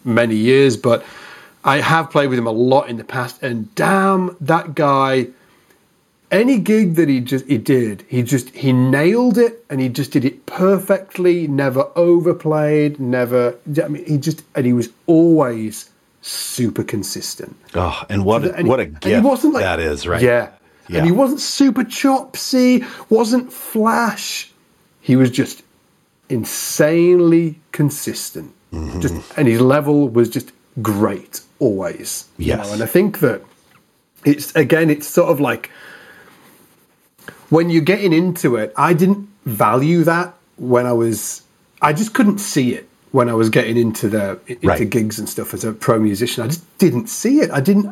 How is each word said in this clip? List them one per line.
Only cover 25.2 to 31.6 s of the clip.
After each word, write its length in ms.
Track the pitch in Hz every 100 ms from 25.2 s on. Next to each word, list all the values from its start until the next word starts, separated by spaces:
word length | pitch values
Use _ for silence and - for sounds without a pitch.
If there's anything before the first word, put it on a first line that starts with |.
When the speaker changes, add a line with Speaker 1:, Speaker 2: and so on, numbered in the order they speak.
| 127
Speaker 1:
just 340 | 135 - - _ _ _ _ _ _ -
insanely 1300 | 123 107 - - - 151 170 175 180 170 165 165 156 _
consistent. 840 | - 147 147 - - - - 78 _ _
Speaker 2:
Mm-hmm. 260 | 82 78 90
Speaker 1:
Just, 380 | 85 82 - -
and 100 | 131
his 140 | 113
level 480 | 127 147 147 147 139
was 200 | 117 113
just 220 | 135 - - _ -
great 580 | 107 101 104 92 - - -
always. 640 | -